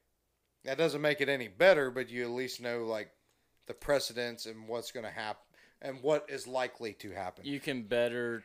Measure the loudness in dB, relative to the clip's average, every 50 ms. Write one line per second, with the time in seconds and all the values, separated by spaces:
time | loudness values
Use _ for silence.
0 | _ _ _ _ _ _ _ _ _ _ _ _ -6 -4 0 2 2 2 2 2
1 | 2 2 2 2 2 2 2 0 -2 -4 2 6 8 10 10 8 6 2 0 -2
2 | -4 -2 -2 -2 -2 -2 -2 -4 -4 -4 -6 -6 -4 -2 -2 -2 -2 -2 -2 -4
3 | -4 -8 _ _ _ _ _ _ _ _ _ _ _ -14 -12 -6 0 2 2 2
4 | 2 0 -4 -4 -4 -4 -4 -8 -10 -10 -10 -12 -8 -6 -6 -6 -6 -6 -8 -8
5 | -8 -8 -6 -6 -4 -4 -6 -6 -10 _ _ -20 -20 -20 _ -12 -10 -8 -8 -2
6 | 2 4 4 4 2 -2 -8 -8 -6 -4 -2 -2 -2 -2 -4 -6 -8 -8 -8 -8
7 | -12 -10 -8 -6 -6 -8 -8 -8 -8 -8 -6 -6 -4 -4 -4 -4 -2 0 2 4
8 | 4 2 2 0 -2 -2 -4 -6